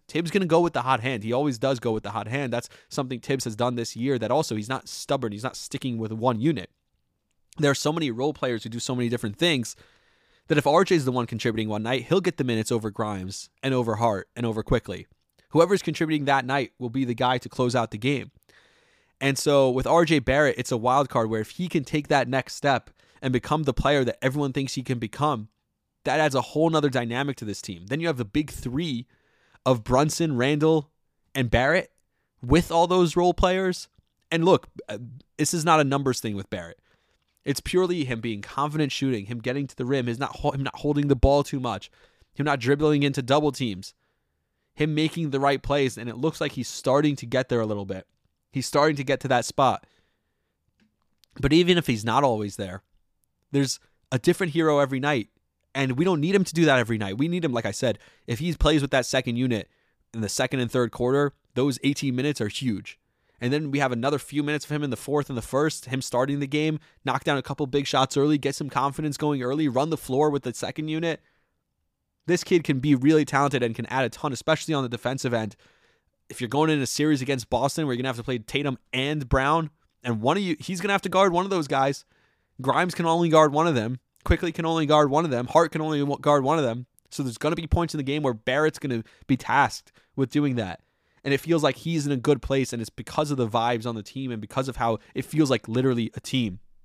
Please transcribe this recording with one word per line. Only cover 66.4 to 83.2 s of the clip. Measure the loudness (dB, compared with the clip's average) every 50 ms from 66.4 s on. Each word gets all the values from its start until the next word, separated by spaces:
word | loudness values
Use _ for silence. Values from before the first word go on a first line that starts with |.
the | -4 -2
game, | -2 0 0 0 -2 -2 -6 _ _ _ -4
knock | -4 -4 -2 0
down | 0 0 0
a |
couple | -2 -4 -4 -4 -4 -2
big | 0 -2 0 0
shots | 2 2 2 2 2 2
early, | 4 4 2 2
get | 0 -2 -4
some | -4 -6 -4
confidence | -2 0 0 0 -2 -2 -4 -4 -4
going | -2 -2 -2 -2 -2
early, | -2 -2 0 0 0 2
run | 2 2 0 0
the | -2 -4
floor | -4 -2 0 2 2 2
with | 2 0 -2
the | -6 -6
second | -6 -8 -6 -6 -6 -6 -4
unit. | -4 -2 -2 -2 -4 -4 _ _ _ _ _ _ _ _ _ _ _ _ _ _ _ _ _ _ _ _ _ 0
This | 0 0 2
kid | 2 2 2 4
can | 2 0 0
be | 4 4 4
really | 4 6 6 6 6 4
talented | 2 2 2 2 2 2 0 0
and | -2 -2
can | -4 -6
add | -4 -2 -2 -2
a | -2
ton, | -4 -6 -6 -6 -6
especially | -4 -2 0 0 0 0 -2 -2
on | -2 -2
the | -4
defensive | -6 -6 -4 -6 -4 -4 -2 -2 -2
end. | -2 -2 -4 -8 _ _ _ _ _ _ _ _ _ _ _ _ _ _ -20
If | -10 -8
you're | -6 -2
going | 0 2 2 2
in | 2 0
a | 0
series | -2 -2 0 2 2 2 2
against | 0 -2 -4 -4 -4 -4
Boston | -2 0 0 0 -2 -2 -2
where | -2 -2
you're | -2
gonna | -4 -4
have | -6 -6
to | -6
play | -6 -6 -6
Tatum | -6 -4 -4 -2 -2 -2 -4 -6 _ _
and | -6 -4 -4 -2 -4 -4 -2 0
Brown, | 0 2 4 4 2 2 0 -2 -8 _ _ _ _ _ -6
and | -4 -4 0
one | 0 0 0
of | 2 0
you, | -2 -4 -4
he's | -6 -8 -6 -4
gonna | -2 0 0
have | 0 0
to | 0
guard | 2 4 4 4
one | 4 2 0
of | 0
those | -2 -2 -2 0
guys. | 0 2 2 2 0 -2 -8 _ _ _ _ _ _ _ _ _ _ -4
Grimes | -2 0 2 2 2 0 -2
can | -2 0
only | 2 2 4